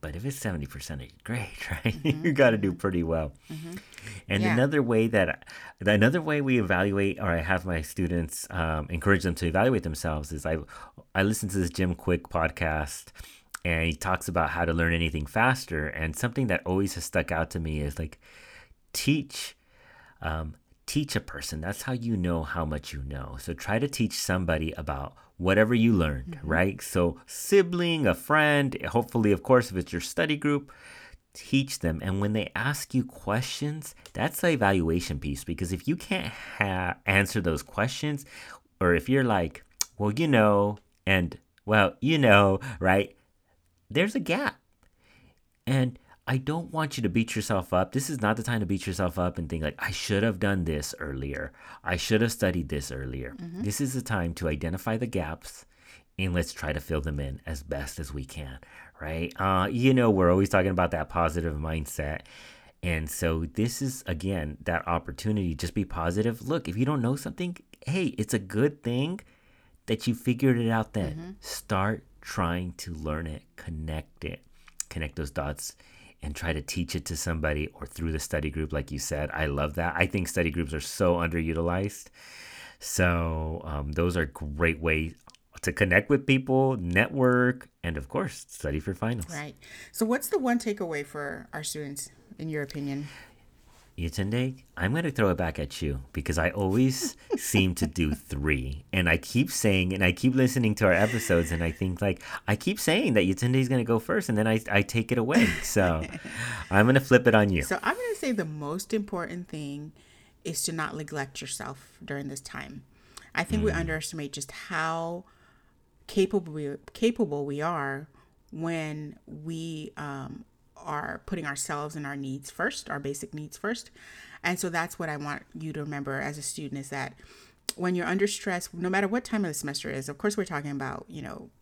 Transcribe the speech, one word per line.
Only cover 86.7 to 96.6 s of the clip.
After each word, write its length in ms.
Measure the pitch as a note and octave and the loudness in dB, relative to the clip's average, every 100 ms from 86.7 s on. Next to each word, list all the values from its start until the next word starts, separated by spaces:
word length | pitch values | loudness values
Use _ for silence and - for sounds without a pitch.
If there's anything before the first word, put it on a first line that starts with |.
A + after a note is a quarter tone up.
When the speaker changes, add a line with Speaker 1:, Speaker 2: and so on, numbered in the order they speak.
| B2+ | 0
Speaker 1:
network, 920 | F2 F2+ A#2 C#3 B2+ B2 B2 B2 - _ | 2 4 4 4 6 6 4 2 -6 _
and 140 | F2 D#2+ | -6 -4
of 120 | C2+ | -4
course, 360 | D3+ F#3 - - | -2 -2 -6 -16
study 320 | - D2+ D2 | -8 -4 -4
for 120 | F2 | -4
finals. 360 | F#2+ A2 A#2+ E2 | -4 -4 -4 -6
Speaker 2:
Right. 200 | D3+ D3 - - - - | -10 -12 -14 -20 -20 -16
So 120 | - | -4
what's 240 | A3 B3 - | -2 -2 0
the 100 | G4+ | -2
one 200 | C4 A#3+ | 2 0
takeaway 480 | A#3 G#3 F3 D3+ D3 | 0 -4 -4 -6 -6
for 420 | D3+ C#3+ D3+ - | -8 -8 -8 -10
our 80 | D3+ | -10
students, 460 | D3+ D#3 C#3+ C#3+ - - - - | -8 -8 -8 -10 -12 -16 -20 -12
in 120 | D#3+ | -6
your 120 | D3+ | -6
opinion? 460 | C#3+ D3+ C#3+ C#3 C#3+ - - _ - _ _ - _ - | -6 -6 -6 -6 -8 -14 -20 _ -20 _ _ -20 _ -6
Speaker 1:
Yetunde, 680 | E2+ F2 G2 A#2 C3 C3 - - | -6 -2 -2 0 -2 -4 -16 -4
I'm 160 | F2+ | -2
gonna 200 | D3 E3+ | 0 -2
throw 180 | C3+ G#2 | 2 2
it 60 | E2+ | 2
back 220 | E2+ D#2 | 0 -2
at 200 | C#2+ - | -6 -4
you 200 | D#2 C2+ C2 | -4 -4 -6
because 240 | - D2 E2 | -8 -2 0
I 140 | E2 | 0
always 680 | - | 0